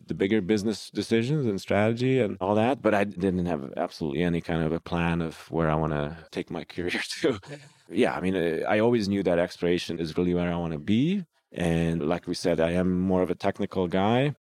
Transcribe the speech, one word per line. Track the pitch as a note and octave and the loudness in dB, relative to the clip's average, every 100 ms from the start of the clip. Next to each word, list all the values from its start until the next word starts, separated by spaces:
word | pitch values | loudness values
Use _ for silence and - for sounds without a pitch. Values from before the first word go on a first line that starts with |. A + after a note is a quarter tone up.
| - | -4
the | |
bigger | E2 G2 A2 | -2 2 2
business | F2+ G#2+ G#2+ G2+ - | 2 0 0 -4 -6
decisions | - G2+ A2+ A#2+ D3+ B2 | -6 0 0 2 0 0
and | G2 | -2
strategy | - G2 G#2+ A#2 B2+ C3 | 0 2 2 2 2 2
and | G#2 G2 | 0 0
all | F#2 G#2 | 2 4
that. | A2+ B2 | 4 2
But | A2 | 2
I | G2+ | 2
didn't | G2+ F2+ F#2+ F2+ F2 | 2 0 0 2 0
have | D#2 C2+ - | -2 -4 -4
absolutely | F2 - D#2+ C#2 | -6 -4 -4 0
any | F2 E2+ | 0 0
kind | - E2 | 0 0
of | D#2+ | 0
a | E2 | -2
plan | - F2 E2+ E2+ | -2 0 0 0
of | E2 - - | -2 -8 -6
where | D#2+ D#2+ | 0 2
I | D#2 | 2
wanna | D#2 D2+ D2 E2 - | 0 -2 -4 -8 -12
take | F#2+ - | -10 -8
my | E2+ | -8
<laughs> | - | -10
career | - F2 - - - | -8 -4 -4 -6 -2
to. | D#3+ G#2+ - D3 - _ - | -2 -2 -8 -18 -18 _ -6
Yeah, | E2+ G#2+ C2+ | 2 2 2
I | |
mean, | F2+ F#2+ | -2 0
uh, | E2+ D#2+ - | 0 0 0
I | G#2+ | 2
always | A2+ A#2+ G2 | 4 2 2
knew | G2+ | 0
that | F#2 E2+ | 2 2
exploration | F2 - F2 F2+ - E2+ | 0 0 0 0 -2 -6
is | E2 D2+ | -4 0
really | F2+ | 0
where | F2 F2 | 2 0
I | F2 | -2
wanna | E2+ D#2 | -4 -4
be. | D#2 A2 D3+ G3 E3+ _ _ - | 0 2 2 -2 -6 _ _ -4
And | F2 E2 E2 E2 D2 | 0 2 0 0 -2
like | F2 - | -2 -4
we | |
said, | F2 F2+ E2 | -4 0 2
I | E2 | 2
am | F2 F#2 F2+ | 2 2 0
more | F#2 F#2 | 2 2
of | F2+ | 0
a | F2 | 0
technical | G2 - G2+ F#2+ F2+ | -2 -2 -2 -2 0
guy, | F#2 G2+ A#2+ C#3+ - | 2 2 2 0 -2